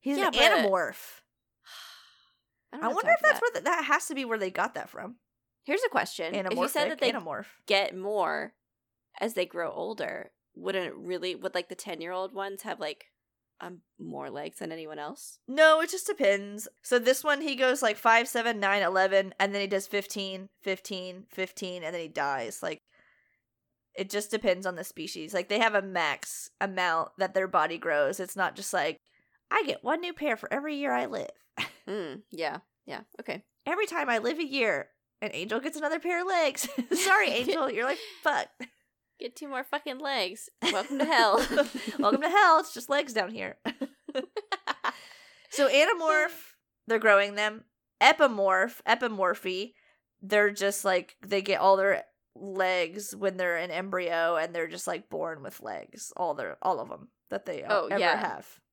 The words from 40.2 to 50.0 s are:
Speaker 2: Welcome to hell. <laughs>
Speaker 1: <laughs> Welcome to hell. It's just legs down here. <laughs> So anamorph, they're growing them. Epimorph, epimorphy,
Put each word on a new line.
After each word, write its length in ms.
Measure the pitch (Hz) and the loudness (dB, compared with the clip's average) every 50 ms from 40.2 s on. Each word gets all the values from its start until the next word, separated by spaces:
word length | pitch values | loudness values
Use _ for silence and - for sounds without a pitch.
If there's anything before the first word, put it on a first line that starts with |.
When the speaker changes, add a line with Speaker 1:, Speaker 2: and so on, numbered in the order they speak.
| 196 180 185 226 - - _ _ - | -2 -2 -4 -10 -16 -18 _ _ -2
Speaker 2:
Welcome 380 | 349 330 202 208 294 277 269 | 0 0 0 -2 -2 -2 -2
to 40 | 294 | 0
hell. 400 | 311 320 254 233 214 196 - - - | 4 6 6 6 8 6 4 4 2
<laughs> 280 | 269 277 285 - - 262 - | 2 2 2 2 0 -8 -8
Speaker 1:
<laughs> 160 | - - - | -8 -4 2
Welcome 240 | 285 208 208 277 294 | 2 2 4 4 2
to 60 | 330 | 4
hell. 300 | 339 403 415 359 320 320 | 6 6 8 8 8 6
It's 120 | 320 - - | 6 0 -8
just 160 | 233 233 - | -12 -4 -2
legs 240 | 277 285 294 277 226 | 0 0 0 0 0
down 180 | 220 190 180 220 | -2 -2 -2 -4
here. 240 | 226 - 92 - _ _ | -8 -8 -8 -8 _ _
<laughs> 560 | 233 240 - 262 - _ _ _ - 285 262 269 - _ - - _ - 381 _ - - - _ - - - - - - - - - - _ _ _ | -8 -6 -6 -8 -10 _ _ _ -8 -6 -6 -6 -6 _ -10 -6 _ -8 -8 _ -8 -8 -4 _ -6 -6 -6 -18 -20 -20 -20 -20 -20 -20 _ _ _
So 180 | - - 285 262 | 2 4 4 6
anamorph, 840 | - 277 302 359 453 349 330 320 311 302 302 349 339 - - - - _ _ _ _ _ _ | 8 6 6 6 4 2 2 2 4 4 2 0 -4 -8 -18 -20 -20 _ _ _ _ _ _
they're 120 | - 226 220 | 0 0 4
growing 360 | 220 220 202 196 202 202 202 | 6 8 8 8 6 4 0
them. 300 | 208 208 214 214 220 - _ _ _ _ _ _ _ | 0 -2 -2 -2 -4 -18 _ _ _ _ _ _ _
Epimorph, 800 | - 262 311 - 302 269 233 208 196 190 185 190 190 233 - - - - | 8 8 8 8 6 4 4 4 4 4 4 4 2 0 -2 -8 0 0
epimorphy, 840 | 226 233 254 240 220 196 190 180 170 - - 185 185 185 202 240 _ _ _ _ _ _ | 0 2 2 -4 -2 0 0 0 0 0 -2 -6 -6 -4 -6 -10 _ _ _ _ _ _